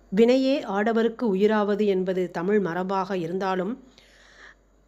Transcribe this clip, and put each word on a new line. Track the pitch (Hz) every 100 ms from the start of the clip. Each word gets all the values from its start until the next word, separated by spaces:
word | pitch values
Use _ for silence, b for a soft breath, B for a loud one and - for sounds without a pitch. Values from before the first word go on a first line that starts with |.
| _ 190
வினையே | 233 262 262 285
ஆடவருக்கு | 226 196 214 226 226 226
உயிராவது | 240 190 208 214 208 202 208
என்பது | 185 185 185 180
தமிழ் | 175 175 214
மரபாக | 170 170 185 196 185 190
இருந்தாலும், | 160 185 190 185 180 262 B B B B B B B B _ _